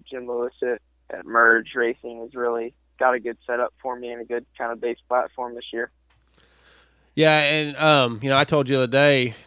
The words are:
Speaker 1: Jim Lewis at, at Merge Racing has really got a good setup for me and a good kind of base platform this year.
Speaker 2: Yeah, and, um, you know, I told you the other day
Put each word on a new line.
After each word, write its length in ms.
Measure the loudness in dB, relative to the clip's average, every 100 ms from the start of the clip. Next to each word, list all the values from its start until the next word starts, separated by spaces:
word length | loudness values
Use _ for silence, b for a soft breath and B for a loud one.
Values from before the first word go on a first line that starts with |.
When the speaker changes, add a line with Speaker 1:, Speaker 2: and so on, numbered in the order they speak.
| -12
Speaker 1:
Jim 180 | -14 -8
Lewis 260 | -6 -6 -6
at, 180 | -6 -6 -10 _ -16 -16
at 100 | -2
Merge 500 | 4 6 4 0 -2
Racing 460 | -2 -4 -12 -14
has 120 | -14
really 400 | -6 -4 -2 -6 -12 _ _
got 140 | 0
a 60 | 0
good 180 | -4 -10 -6
setup 280 | -4 -4 -6
for 140 | -10 -10
me 100 | -10
and 100 | -12
a 40 | -8
good 200 | -8 -8 -10
kind 140 | -10
of 100 | -6
base 160 | -8 -8 _
platform 460 | -2 -2 -8 -12
this 120 | -12 -12
year. 200 | -8 -10 _ _ _ _ _ b b b b b b b 0
Speaker 2:
Yeah, 240 | 4 4
and, 360 | 4 0 -2 0
um, 420 | 4 4 4 -2
you 80 | 0
know, 80 | 2
I 60 |
told 260 | 4 2 2
you 80 | 0
the 60 |
other 80 | 2
day 420 | 4 4 4 0 -6